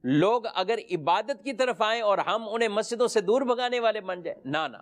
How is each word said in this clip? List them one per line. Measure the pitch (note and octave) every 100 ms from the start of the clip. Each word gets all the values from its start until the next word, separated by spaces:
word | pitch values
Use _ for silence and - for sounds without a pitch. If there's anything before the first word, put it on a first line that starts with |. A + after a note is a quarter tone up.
لوگ | B2 C#3+ F#3 A#3+ A3
اگر | F3 F#3 A3+ -
عبادت | F3 D3 F#3 A3 B3+
کی | A3
طرف | A#3+ B3+ G3+
آئیں | G#3+ A3+
اور | G#3 F#3+
ہم | D#3 G#3 A3+
انہیں | A#3 A3+
مسجدوں | G#3 G#3+ A#3 A#3
سے | A3+
دور | F#3 B3
بھگانے | B3+ B3 B3 B3
والے | A#3 G#3+
بن | F#3 F3+
جائیں، | D#3+ -
نہ، | C3+ D#3 D3+
نہ۔ | G#2+